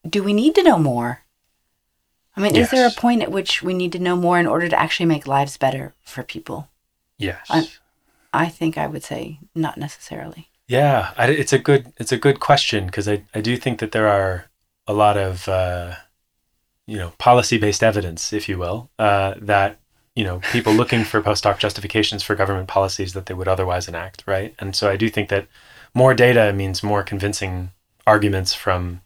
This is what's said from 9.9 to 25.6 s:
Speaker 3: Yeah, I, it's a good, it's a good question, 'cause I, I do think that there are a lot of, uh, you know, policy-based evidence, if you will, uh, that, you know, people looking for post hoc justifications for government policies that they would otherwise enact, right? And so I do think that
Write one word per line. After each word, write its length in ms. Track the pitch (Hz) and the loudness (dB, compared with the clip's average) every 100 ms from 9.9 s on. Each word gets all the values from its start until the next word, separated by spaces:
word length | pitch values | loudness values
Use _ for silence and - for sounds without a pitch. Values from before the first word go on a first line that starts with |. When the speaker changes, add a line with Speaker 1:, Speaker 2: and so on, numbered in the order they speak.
| - - - 160 160 - _ - | -12 -16 -14 -14 -18 -20 _ -2
Speaker 3:
Yeah, 460 | 123 143 127 92 - | 2 2 2 -2 0
I, 100 | 120 | 0
it's 260 | 151 135 | 2 0
a 60 | 131 | 0
good, 340 | 131 143 - - | 4 2 0 -12
it's 140 | 113 | -4
a 60 | 113 | 0
good 220 | 143 135 | 0 0
question, 500 | - 143 - 107 95 | 2 2 4 -2 -4
'cause 180 | 98 101 | -4 -2
I, 160 | 104 - 107 | -4 -4 -6
I 60 | |
do 160 | 107 123 | -4 -2
think 220 | 131 117 | -4 -4
that 120 | 110 | -4
there 160 | 110 107 | 2 4
are 420 | 101 95 90 - _ _ _ - | 4 0 -4 -10 _ _ _ -4
a 60 | |
lot 240 | 104 104 104 | 4 4 4
of, 300 | 95 92 - | -2 -4 -4
uh, 480 | 92 90 90 87 90 _ _ _ _ _ _ _ _ - | -2 -2 -4 -8 -14 _ _ _ _ _ _ _ _ -12
you 100 | 107 | -10
know, 160 | 87 - | -10 0
policy-based 680 | 123 123 - 120 104 101 | 6 6 4 0 0 2
evidence, 500 | 113 104 90 82 - | 2 2 -4 -8 -6
if 160 | 104 - | -6 -6
you 80 | 92 | -6
will, 320 | 87 107 123 - | -4 -6 -10 0
uh, 360 | 107 101 98 98 | 2 2 0 -4
that, 420 | 104 101 98 - _ _ _ - | 0 2 0 -4 _ _ _ -6
you 80 | |
know, 160 | 98 90 - | -4 -4 -2
people 220 | 120 110 | -2 2
looking 300 | 107 120 117 | 2 4 0
for 180 | 107 107 | 0 0
post 220 | 104 101 | 0 0
hoc 160 | 104 - | 0 0
justifications 640 | 107 - - 113 104 104 | -4 -4 -4 -2 -2 -4
for 120 | - 101 | -4 -2
government 320 | 98 95 92 | 0 -2 -2
policies 460 | 98 95 - 92 | 0 0 -4 -8
that 140 | 95 92 | -8 -10
they 60 | |
would 140 | 92 92 | -6 -2
otherwise 400 | 92 92 90 90 | -2 0 -4 -6
enact, 360 | 85 82 - - | -10 -12 -14 -4
right? 280 | 95 104 - | -4 -4 -10
And 160 | 98 - | -8 -2
so 140 | 104 | 0
I 80 | 98 | 2
do 120 | 110 | 0
think 200 | - 101 | 0 0
that 180 | 101 - _ | -2 -2 _